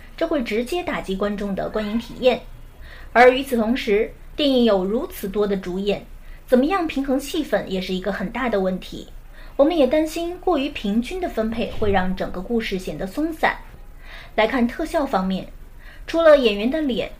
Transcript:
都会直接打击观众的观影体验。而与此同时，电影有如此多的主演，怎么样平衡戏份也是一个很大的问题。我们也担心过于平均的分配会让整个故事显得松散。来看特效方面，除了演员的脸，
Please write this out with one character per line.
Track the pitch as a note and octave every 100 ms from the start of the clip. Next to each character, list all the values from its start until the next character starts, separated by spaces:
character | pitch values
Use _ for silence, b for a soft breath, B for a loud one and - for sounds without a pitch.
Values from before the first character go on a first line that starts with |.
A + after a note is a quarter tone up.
| B -
都 | E4
会 | D#4
直 | A#3 G#3
接 | B3 F4
打 | D#4 F3
击 | - F#3+
观 | G#3 G3+
众 | G3+ F#3
的 | D#3
观 | G#3+
影 | G#3 A#3
体 | - -
验。 | B3 A#3 - - - - B B B
而 | A3+ B3
与 | B3+
此 | C4+ A#3
同 | A3 C4
时， | - G#3 A#3 - - -
电 | D4
影 | B3+
有 | A#3 G3 F#3
如 | A#3 F4
此 | - G3
多 | G#3 G#3
的 | F#3+
主 | F3+ F#3
演， | G3+ F#3+ - b b b -
怎 | B3
么 | D4
样 | F#4+ E4
平 | C4+
衡 | C#4 C4+
戏 | - E4+
份 | C4 G3+ -
也 | F#3
是 | F#3
一 | F#3
个 | G3+
很 | G3 F#3
大 | A#3 B3+
的 | G3+
问 | F#3 F#3
题。 | - D3 - - - B B B
我 | D4
们 | E4+
也 | B3
担 | D#4 D#4
心 | E4+ E4+ F4+
过 | - D#4
于 | C#4+
平 | - G3+ A3
均 | A#3+ F#4
的 | F4
分 | - A3
配 | A3+ G3 -
会 | G#3+
让 | G3 F#3 F#3
整 | E3
个 | F3+
故 | F#3 A#3
事 | A3+ F#3+
显 | F#3 D3+
得 | F#3+
松 | - D#4+
散。 | D#4+ F4 - - - - - B B B -
来 | A3
看 | C4 A#3
特 | - A3
效 | E4
方 | C4+ F#3+ F#3+
面， | F#3 - - - - B B -
除 | E4
了 | E4 C#4+
演 | A#3 G3+
员 | A#3
的 | D#4
脸， | D4 G3+ -